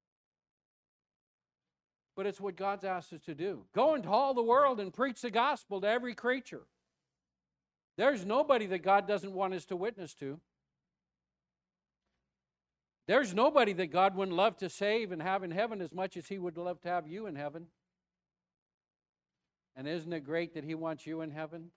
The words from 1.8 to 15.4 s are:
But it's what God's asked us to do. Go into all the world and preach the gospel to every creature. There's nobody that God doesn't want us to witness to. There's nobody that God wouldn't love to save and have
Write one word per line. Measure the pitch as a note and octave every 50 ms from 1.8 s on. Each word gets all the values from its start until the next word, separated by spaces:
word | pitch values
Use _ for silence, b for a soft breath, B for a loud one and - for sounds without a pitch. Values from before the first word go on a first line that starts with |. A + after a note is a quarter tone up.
| _ _ _ _ _ _ _
But | G3 G3
it's | G3+ F#3+ -
what | G3 G3 F3
God's | F3 G3 G3 G3+ G3 G3
asked | F#3+ F#3 F3 D3 - E3+
us | D3 -
to | F3 D3+
do. | C#3 F3 G3+ F3 A2+ - - -
Go | G3 C4 D#4 D#4
into | C4+ F3 E3
all | G3+ A#3+ C#4 C#4 C4
the | B3
world | A#3 A3+ B3 C#4 C#4+ C4+ B3+ G#3
and | G3 F#3
preach | - - C4 C#4 A3 -
the | - A#3+
gospel | G3+ A#3 B3 D4 C#4 - - - G3+ F#3+
to | G3+
every | G#3 A3+ B3 B3 B3 G#3+
creature. | - - A#3+ B3+ C4+ - - E3 A#2 - _ _ _ _ _ _ _ _ _ _ _ _ _ _ _ _ _ _ _ _ _ _ _ _ _ _
There's | - A3 C#4 C#4+ G3+ F3+
nobody | G3 A3+ C#4 D4+ D4 C4 A#3 G#3+
that | F3+ F#3+ F3
God | E3 F#3+ G3 G3+ F#3+
doesn't | F#3+ G#3 F3+ F#3 G3 F#3+
want | F#3 G3 F#3 F#3+
us | F3 -
to | - F#3+
witness | E3+ F#3+ A#3 A3+ G3+ E3+ D3 -
to. | - C#3+ C3+ C#3+ E3+ - _ _ _ _ _ _ _ _ _ _ _ _ _ _ _ _ _ _ _ _ _ _ _ _ _ _ _ _ _ _ _ _ _ _ _ _ _ _ _ _ _ _ _ _ _ _ _ _ _ _ _ _
There's | - G#3 C4+ C4+ F#3+ F3
nobody | G#3 B3 D#4 D4+ C#4 A#3 G3+ F#3+
that | E3+ F#3
God | D3 C#3+ F3+ F#3+ G3 F#3
wouldn't | F#3+ F#3+ F#3+ E3+
love | F3+ G3+ A3+ -
to | - F#3+ E3+
save | - - G3 G#3 G#3+ A#3 A3 F3+ F3+
and | D#3
have | D#3 F#3 F#3+ G3